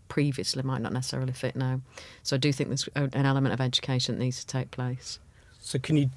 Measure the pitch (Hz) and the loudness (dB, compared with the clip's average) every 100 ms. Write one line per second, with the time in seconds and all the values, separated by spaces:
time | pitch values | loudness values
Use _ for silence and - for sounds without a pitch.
0 | - - 147 131 95 135 131 131 110 127 | -4 2 2 2 -2 -2 -2 -2 -2 -4
1 | 127 135 131 127 127 127 131 131 131 - | -2 -2 -2 -2 -4 -2 0 -2 -4 -14
2 | - - - 139 143 143 147 135 - - | -18 -12 -2 2 2 2 0 -2 -2 0
3 | 139 131 139 135 135 110 127 123 - 131 | 0 4 4 4 4 2 2 0 0 0
4 | 123 120 127 127 - 131 127 - 127 127 | 0 0 -2 -2 -4 -4 -4 -4 -4 -4
5 | - - - - - - - 139 135 156 | -8 -14 -16 -20 -20 -16 -4 -4 2 4
6 | 139 | 4